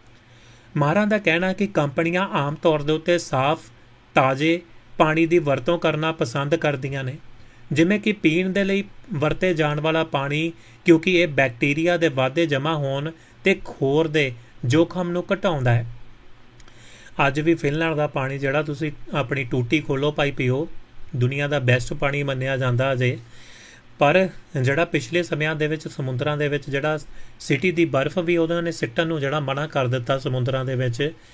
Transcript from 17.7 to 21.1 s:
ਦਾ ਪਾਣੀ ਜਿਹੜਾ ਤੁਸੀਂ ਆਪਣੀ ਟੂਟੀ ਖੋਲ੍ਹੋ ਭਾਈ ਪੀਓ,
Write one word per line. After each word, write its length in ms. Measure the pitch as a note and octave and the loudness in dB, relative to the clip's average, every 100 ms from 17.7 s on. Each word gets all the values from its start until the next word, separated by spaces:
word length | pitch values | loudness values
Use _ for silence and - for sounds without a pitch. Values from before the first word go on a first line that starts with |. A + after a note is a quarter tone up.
| D#3 E3 | 0 -2
ਦਾ 120 | D3+ D3 | 0 -2
ਪਾਣੀ 320 | C#3+ C3 C#3 | -2 -4 -4
ਜਿਹੜਾ 240 | C#3 D3 | -2 -2
ਤੁਸੀਂ 300 | D3+ C#3 D3+ - - | -2 -4 -6 -6 -6
ਆਪਣੀ 300 | D3+ A#2 C#3 | -4 -2 -4
ਟੂਟੀ 360 | B2 C3 A#2 D#3 | -2 -2 0 0
ਖੋਲ੍ਹੋ 320 | D3+ C3+ D3 | 0 0 0
ਭਾਈ 180 | D3 C#3+ | 0 -2
ਪੀਓ, 380 | C#3 B2+ C3 E3+ - - - - | 0 0 0 -2 -8 -12 -12 -6